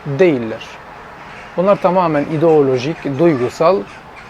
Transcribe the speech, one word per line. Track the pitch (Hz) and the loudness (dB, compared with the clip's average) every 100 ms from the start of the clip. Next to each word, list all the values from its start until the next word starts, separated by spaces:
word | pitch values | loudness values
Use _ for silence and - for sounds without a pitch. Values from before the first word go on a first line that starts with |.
| 151 | -10
değiller. | 139 180 131 113 110 - - - - - - - - - - | 2 2 2 -4 -10 -14 -20 -20 -20 -20 -20 -20 -20 -10 -2
Bunlar | 185 190 | 0 2
tamamen | 185 185 170 147 | 2 0 0 -2
ideolojik, | 143 156 165 156 135 127 131 165 143 135 | -2 0 4 4 4 0 -4 -6 -8 0
duygusal | 170 135 123 - 165 202 196 - - - | 0 2 -2 0 0 0 -4 -16 -20 -20